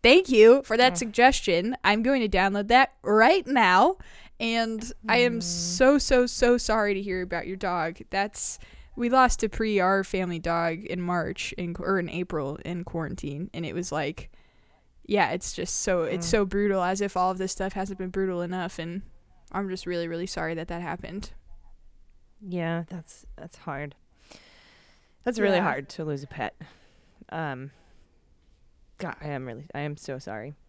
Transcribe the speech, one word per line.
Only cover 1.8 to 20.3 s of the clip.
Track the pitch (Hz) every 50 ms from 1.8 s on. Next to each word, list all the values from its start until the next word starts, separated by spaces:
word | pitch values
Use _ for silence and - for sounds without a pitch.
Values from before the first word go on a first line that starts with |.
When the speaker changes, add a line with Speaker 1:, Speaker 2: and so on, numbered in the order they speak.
| -
Speaker 1:
I'm | 190 208 214
going | 226 254 277 262
to | 226 214
download | 185 185 185 196 196 202 202 208
that | 233 254 269 - _ _ -
right | - 208 214 220 254 370 392 -
now. | 254 277 254 220 185 180 185 226 330 381 - - - - - - - - -
And | 226 233 226 233 226 220 220 220 220 240 - - -
I | 220 226
am | 240 247 247 233 226
Speaker 2:
Mm. | -
Speaker 1:
so, | - - - - - - - 262 262 285
so, | 285 - - 277 247 247
so | 240 - - 254 240 240
sorry | 240 - - 220 220 208 208 202
to | 196
hear | 196 202 185 185
about | 180 185 180 170 -
your | - 190
dog. | 190 - 190 175 175 156 165 165 - - _
That's, | - 196 196 214 - - - - - - - - - - - - -
we | - 240 240
lost | 247 262 254 247 - -
Dupree, | - 214 - - 220 214 214 196
our | 180 185 196 196 190
family | - - 185 185 180 175 165
dog, | 170 170 165 170 170 170 165 170 214
in | - 190 185
March, | 175 175 175 175 160 - - - - - -
in, | - 180 170 170
or | 180 - - 196 190
in | 175 165
April | - 175 180 - - 156 139 139 147 - -
in | - 175 175 160
quarantine. | - - 165 160 - - - - 143 139 147 175 190 -
And | 156 170
it | 135 -
was | 165 180 -
like, | - 156 147 143 - - - - - - _ _ _ _ _ _ _ _ _ _ _ _ -
yeah, | - 202 202 175 -
it's | 165 185 - - -
just | - - 175 - -
so, | - - 185 175 165
it's | 147 - 180 170
Speaker 2:
Mm. | 170
Speaker 1:
so | 240 220 202
brutal, | 190 196 202 208 208 196 190
as | 180 180 190 196
if | 202 202 -
all | 185 180 185
of | 190
this | 185 190 190
stuff | - - 190 196 -
hasn't | 202 190 190 196 190
been | 185 185
brutal | 185 190 190 185 180 175
enough. | 175 175 185 185 175 175 - -
And | 160 170 175 196 - - - - _ _ _ _ _ -
I'm | - 190 202 190
just | 185 180 -
really, | 180 180 170 170
really | 165 170 170 175
sorry | 190